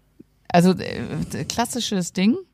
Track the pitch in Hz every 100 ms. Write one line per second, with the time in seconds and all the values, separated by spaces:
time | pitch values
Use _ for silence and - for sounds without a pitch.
0 | _ - - _ - 175 180 180 - 50
1 | 73 156 - 107 - - 240 247 - 196
2 | 170 - 202 359 370